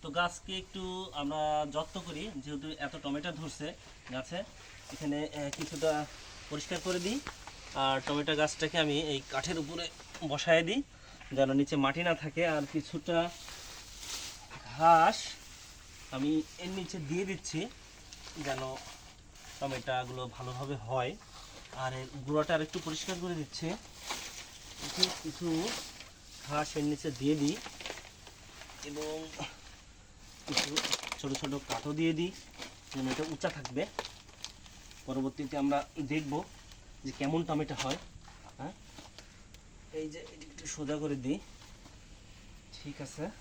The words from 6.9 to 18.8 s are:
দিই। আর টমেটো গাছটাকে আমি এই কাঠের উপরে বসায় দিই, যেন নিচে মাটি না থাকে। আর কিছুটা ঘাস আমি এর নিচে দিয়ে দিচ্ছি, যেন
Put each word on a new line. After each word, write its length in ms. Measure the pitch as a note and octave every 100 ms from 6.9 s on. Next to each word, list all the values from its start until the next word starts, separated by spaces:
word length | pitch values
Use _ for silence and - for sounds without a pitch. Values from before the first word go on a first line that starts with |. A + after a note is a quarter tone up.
| F#3 F3+
দিই। 120 | C4 - - - - - - C3+
আর 100 | C3+ C3
টমেটো 280 | D3 D3 D3+
গাছটাকে 360 | D3+ - D#3 E3+ D3+
আমি 120 | C#3+ D#3
এই 60 | C#3 C3
কাঠের 240 | C3+ E3+ E3
উপরে 220 | D3 E3 E3+ - - - D#3+
বসায় 320 | D3 - E3 E3+
দিই, 120 | A#3+ C#4+ - - - - C3+
যেন 120 | C3+ C3+
নিচে 160 | C#3+ D3+
মাটি 180 | C3+ D3 F3
না 40 | D#3+
থাকে। 200 | D3+ D#3+ E3+ D3+
আর 80 | C#3+
কিছুটা 440 | D#3+ - D#3+ D#3+ E3+ F3 - - - - - - - - - - - - - - B2+
ঘাস 420 | E3 E3 E3+ A3+ - - - - - - - - - C3
আমি 160 | C#3+ D#3 D3+ -
এর 80 | F3+ F#3+
নিচে 180 | F3 F#3 C#3+
দিয়ে 160 | E3+ F#3+
দিচ্ছি, 300 | F3+ - D#3 G#3+ - - - - - - E3 C#3
যেন 160 | C3 C3 C3